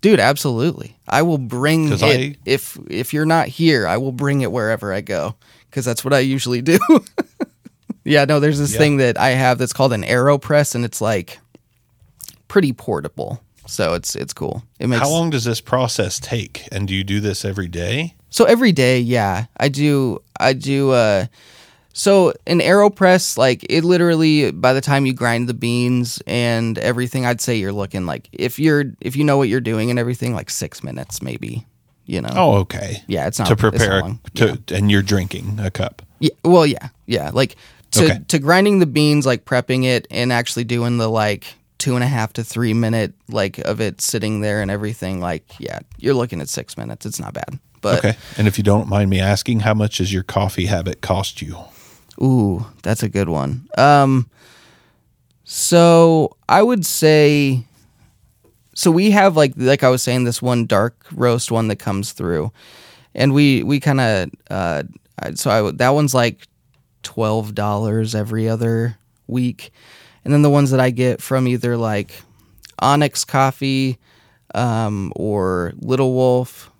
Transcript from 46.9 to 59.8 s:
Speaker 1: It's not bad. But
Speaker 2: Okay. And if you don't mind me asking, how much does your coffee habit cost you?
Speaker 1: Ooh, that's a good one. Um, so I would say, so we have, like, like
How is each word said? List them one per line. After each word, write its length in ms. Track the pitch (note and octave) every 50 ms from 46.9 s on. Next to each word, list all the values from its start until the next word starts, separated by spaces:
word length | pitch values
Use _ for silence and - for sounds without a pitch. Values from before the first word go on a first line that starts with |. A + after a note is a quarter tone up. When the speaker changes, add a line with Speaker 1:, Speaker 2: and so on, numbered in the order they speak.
| A1+ - -
Speaker 1:
It's 160 | - - -
not 120 | - G1+ G1+
bad. 240 | - - - - C3+ _ _ _ _
But 200 | - G#2 F#2+ -
Speaker 2:
Okay. 180 | - G#2 A2 - - - - -
And 120 | G#2 G#2+
if 80 | G2 -
you 80 | G#2
don't 240 | G2+ G2+ G#2+ G#2+ -
mind 200 | F#2+ G2+ G#2 F#2+
me 120 | F#2+ F#2
asking, 400 | F#2 F#2+ G#2 G2+ - - A#2+ A2+
how 120 | G#2 A2+ G#2+
much 260 | G#2+ G#2+ G#2 - -
does 120 | - G2+
your 120 | G2+ F#2 F#2
coffee 420 | - - - F#2 F#2 - - F#2
habit 340 | F2 G2 F2+ E2 F#2+ E2 -
cost 420 | - - F#2 F#2+ G2 - - -
you? 160 | - D2 - - - - - - - - - _ _ _ - -
Speaker 1:
Ooh, 440 | - C3 C3 B2+ G#2+ G2+ F#2 F2 A2 - - _ -
that's 180 | E2+ G#2+ - -
a 40 | G#2+
good 200 | - G2 G2 E2+
one. 380 | E2 D2 C#2 C#2 C#2 B1+ C3+ - - -
Um, 520 | A#2+ C#3+ D3 C#3+ C#3 C3+ C3+ C3 A#2+ - _ _ _ - - - _ _ _ _ _ _ _ _ _ _ _ _ _ _ _ _ _
so 920 | - - - - - E3+ E3+ E3+ E3+ E3+ E3 E3+ E3 E3 D#3+ D3+ - - _ _ -
I 120 | - F3
would 240 | G#3 A#3 B3 G#3+ E3+
say, 800 | - - - - D#3 D#3 D3+ D3+ D3 D3 D3 C#3+ C#3 C3 B2+ A#2 _ _ _ _ _ _ _ _ _ _ _ _ _ _ _ _ _ _ _ _ _ _
so 180 | - - F#3
we 200 | E3 E3 G3 G#3+
have, 260 | G3+ G#3 G3 G3 F3 D#3
like, 160 | D3+ C#3 C3 -
like 260 | B2+ B2+ C3+ C#3